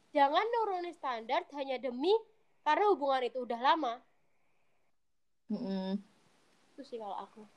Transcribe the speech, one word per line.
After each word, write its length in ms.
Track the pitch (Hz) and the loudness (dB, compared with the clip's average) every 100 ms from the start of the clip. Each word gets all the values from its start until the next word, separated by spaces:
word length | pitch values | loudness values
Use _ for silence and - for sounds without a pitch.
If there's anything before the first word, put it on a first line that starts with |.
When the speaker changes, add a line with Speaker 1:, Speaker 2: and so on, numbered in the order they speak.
| _ | _
Speaker 1:
Jangan 320 | 294 277 320 | 4 4 4
nurunin 480 | 440 480 427 359 349 | 2 2 0 -2 -6
standar 540 | 320 277 233 226 302 359 | -6 -6 -6 -2 -2 -2
hanya 240 | 285 269 254 | -6 -6 -4
demi 320 | 254 247 330 440 - _ _ _ 294 | -4 -2 2 2 0 _ _ _ 0
karena 240 | 302 415 | 4 4
hubungan 320 | 285 277 262 | 2 2 0
itu 220 | 240 254 233 | 0 -4 -6
udah 160 | 233 | 0
lama. 320 | 262 330 262 240 - _ _ _ _ _ _ _ _ _ _ _ _ _ - | 2 2 0 -6 -12 _ _ _ _ _ _ _ _ _ _ _ _ _ -8
Speaker 2:
Mm-mm. 540 | 214 190 196 190 196 - _ _ _ _ _ _ | -6 -2 -2 -2 -4 -6 _ _ _ _ _ _
Speaker 1:
Itu 80 | - | -18
sih 160 | 269 233 | -12 -10
kalau 160 | 208 - | -8 -8
aku. 300 | 202 - 208 | -10 -14 -20